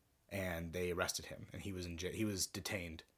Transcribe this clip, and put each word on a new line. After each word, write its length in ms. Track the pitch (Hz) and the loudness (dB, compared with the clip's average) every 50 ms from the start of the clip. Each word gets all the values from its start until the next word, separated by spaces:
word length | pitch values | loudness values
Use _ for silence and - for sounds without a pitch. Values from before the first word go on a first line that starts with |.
| _ _ _ _ _ - | _ _ _ _ _ -4
And 420 | 98 98 92 90 85 85 85 82 | -2 0 2 2 2 0 0 0
they 180 | 80 90 90 87 | 0 2 2 4
arrested 360 | 85 90 87 85 - - - | 4 4 4 4 2 0 -4
him, 200 | - - - 107 - | -6 -8 -8 -8 -8
and 80 | - - | -8 -6
he 120 | - 101 | -4 -4
was 120 | 92 90 87 | -2 -2 -2
in 120 | 87 85 | -2 -2
j-, 200 | 85 87 87 87 | -2 -2 0 2
he 80 | 110 110 | 2 2
was 220 | 107 98 87 - | 2 4 2 2
detained 560 | - - 98 - - 107 95 87 82 80 82 - - _ | 0 0 -2 -2 0 0 0 0 -4 -6 -8 -12 -16 _